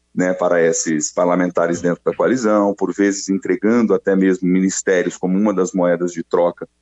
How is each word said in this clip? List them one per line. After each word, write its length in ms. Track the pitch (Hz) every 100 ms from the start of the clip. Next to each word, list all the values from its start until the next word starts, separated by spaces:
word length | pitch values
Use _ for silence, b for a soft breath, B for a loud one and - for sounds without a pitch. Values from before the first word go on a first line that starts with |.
| _
né, 180 | - 90
para 300 | - - 87
esses 500 | 82 80 85 78 73
parlamentares 680 | - 90 87 90 87 85 87
dentro 180 | 90 85
da 120 | -
coalizão, 600 | - - 131 110 107 101
por 200 | 98 92
vezes 340 | 90 101 98 -
entregando 640 | 98 95 90 104 120 107
até 240 | 95 98 95
mesmo 320 | 95 92 90
ministérios 680 | 92 95 - - 92 87 -
como 200 | 90 95
uma 140 | 107
das 220 | 95 90
moedas 380 | 95 87 85 87
de 100 | 85
troca 440 | - 90 87 - - _